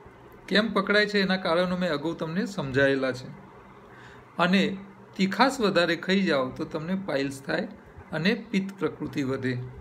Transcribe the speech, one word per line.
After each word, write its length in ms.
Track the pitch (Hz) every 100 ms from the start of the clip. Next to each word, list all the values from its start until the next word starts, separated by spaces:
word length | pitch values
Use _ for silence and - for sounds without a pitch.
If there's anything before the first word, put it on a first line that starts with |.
| - - - - -
કેમ 240 | 190 220
પકડાય 340 | 196 190 208 208
છે 140 | 202
એના 160 | 185 185
કારણો 400 | 185 165 180 180
મેં 140 | 180
અગાઉ 240 | 147 151
તમને 320 | 165 160 170 233
સમજાયેલા 680 | 185 139 131 139 135 131
છે. 160 | 123 - - - - - - - - - - - -
અને 380 | 175 190 151 - - - - -
તીખાશ 440 | 190 190 262 269
વધારે 360 | 202 170 170 170
ખાઈ 260 | 180 196
જાઓ 280 | 175 143 127
તો 140 | 127
તમને 300 | 156 160 160 190 190
piles 360 | 139 139 139
થાય 260 | - 165 226 - - - -
અને 220 | 160 175
પિત્ત 440 | 233 - 196 190 -
પ્રકૃતિ 440 | 156 - 147 147
વધે. 360 | 131 131 127 127 127 -